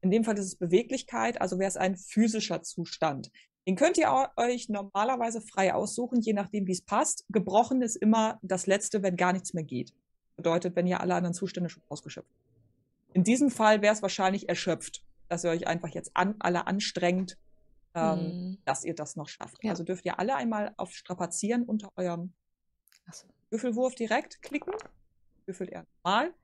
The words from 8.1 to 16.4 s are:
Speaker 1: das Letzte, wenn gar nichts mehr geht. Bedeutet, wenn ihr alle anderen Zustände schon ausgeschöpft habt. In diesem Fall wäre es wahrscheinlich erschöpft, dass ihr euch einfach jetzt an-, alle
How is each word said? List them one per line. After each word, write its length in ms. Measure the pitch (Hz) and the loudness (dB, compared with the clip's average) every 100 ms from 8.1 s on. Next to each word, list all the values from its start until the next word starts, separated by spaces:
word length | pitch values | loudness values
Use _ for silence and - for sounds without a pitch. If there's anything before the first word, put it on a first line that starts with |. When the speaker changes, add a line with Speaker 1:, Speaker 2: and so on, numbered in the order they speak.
| 226 220 233 | 6 4 -2
Speaker 1:
das 260 | 185 185 185 | -4 -2 2
Letzte, 340 | 196 - 214 | 2 2 0
wenn 140 | 196 180 | 0 2
gar 160 | 180 | 2
nichts 220 | 180 - | 0 -2
mehr 100 | 170 | -8
geht. 300 | 156 127 - _ _ _ _ - | -6 -6 -8 _ _ _ _ -4
Bedeutet, 400 | 165 165 180 180 | 0 2 0 0
wenn 120 | 180 | 0
ihr 120 | 180 | 0
alle 160 | 180 180 | 0 0
anderen 180 | 180 | 0
Zustände 360 | 175 190 - 175 | -2 -4 -4 -6
schon 140 | - _ | -6 _
ausgeschöpft 400 | 151 - - - | -14 -12 -16 -18
habt. 840 | _ _ _ _ _ _ _ _ 185 | _ _ _ _ _ _ _ _ 2
In 80 | |
diesem 260 | 185 247 285 | 4 6 4
Fall 320 | - 220 214 | 4 6 6
wäre 120 | 208 | 6
es 80 | 214 | 4
wahrscheinlich 480 | 196 - 190 190 - | 0 2 2 2 -2
erschöpft, 560 | 170 - 160 - - - _ - | -2 0 -2 -4 -14 -20 _ -6
dass 160 | 170 170 | -2 0
ihr 60 | |
euch 160 | 165 - | 0 0
einfach 220 | 170 170 | -2 -4
jetzt 220 | 170 - - | -8 -4 0
an-, 180 | 185 | 0
alle 280 | 214 | 2